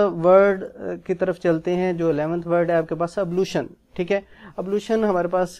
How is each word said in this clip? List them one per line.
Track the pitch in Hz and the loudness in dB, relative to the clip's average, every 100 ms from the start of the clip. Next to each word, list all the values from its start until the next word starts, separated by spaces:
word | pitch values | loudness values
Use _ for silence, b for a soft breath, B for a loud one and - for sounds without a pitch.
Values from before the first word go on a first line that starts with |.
| 202 | 4
वर्ड | 170 170 190 202 190 - - 190 170 | 2 6 8 6 2 -6 -10 -10 -8
की | - | -6
तरफ | 185 185 165 | -2 -2 0
चलते | 175 160 175 | 0 0 0
हैं, | 180 185 170 | -2 0 0
जो | 165 | 0
इलेवंथ | 147 151 175 | 0 -2 -4
वर्ड | 170 175 170 | -2 0 2
है | 165 | 0
आपके | 160 160 | 0 -4
पास | 170 - | -4 -4
अबलूशन, | 175 180 185 170 117 - _ - | -4 -2 -2 -4 -6 -10 _ -8
ठीक | 175 | -4
है। | 196 196 B 208 B | -4 -6 B -16 B
अबलूशन | 185 202 208 226 214 | -4 -4 0 0 2
हमारे | 180 175 | 0 0
पास | 180 185 | -2 -2